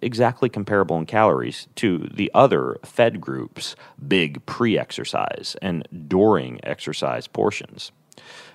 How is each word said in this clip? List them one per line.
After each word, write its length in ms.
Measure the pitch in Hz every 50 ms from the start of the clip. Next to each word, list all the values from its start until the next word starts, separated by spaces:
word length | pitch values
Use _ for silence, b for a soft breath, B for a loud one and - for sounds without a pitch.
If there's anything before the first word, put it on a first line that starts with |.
exactly 460 | - 123 120 113 123 117 120 - 135
comparable 500 | 120 - 107 98 - 107 101 92 80 85
in 80 | 82 80
calories 600 | - - 110 110 101 78 65 58 62 - - - - _
to 340 | - - 104 90 80 - - -
the 180 | - 101 - -
other 440 | 107 135 131 98 73 64 64 55 - -
fed 360 | - - - 120 117 113 92
group's 560 | - 67 65 65 62 - - - - - - B B B B - -
big 380 | - 95 95 82 73 73 - -
pre-exercise 1120 | - - - 120 117 92 71 60 - - - 60 - - - 50 - - - - - - -
and 240 | - 95 87 78 - - - 87 78
during 520 | 73 90 92 104 110 104 85 62 64 60 - -
exercise 640 | - - - - 71 76 - - 67 58 60 -
portions. 640 | - - - - 104 - - - - - - - - - _ _ _ B B B B B B B B B